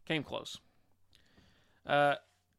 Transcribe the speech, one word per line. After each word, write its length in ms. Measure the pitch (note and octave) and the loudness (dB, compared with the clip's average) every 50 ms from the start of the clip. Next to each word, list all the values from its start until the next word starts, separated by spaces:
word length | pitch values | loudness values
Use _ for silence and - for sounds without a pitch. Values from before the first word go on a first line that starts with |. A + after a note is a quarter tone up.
| - | -8
came 160 | - D#3+ D#3 C3+ | -6 -4 -4 -4
close. 360 | - - - - - - - _ _ _ _ _ _ _ _ _ _ _ _ _ _ _ - _ _ _ _ _ _ _ _ _ | -6 -8 -8 -8 -10 -14 -16 _ _ _ _ _ _ _ _ _ _ _ _ _ _ _ -20 _ _ _ _ _ _ _ _ _
Uh, 300 | - C#3 C#3+ D3 C#3+ C#3+ - - _ _ _ _ _ _ | 0 2 4 4 4 2 0 -4 _ _ _ _ _ _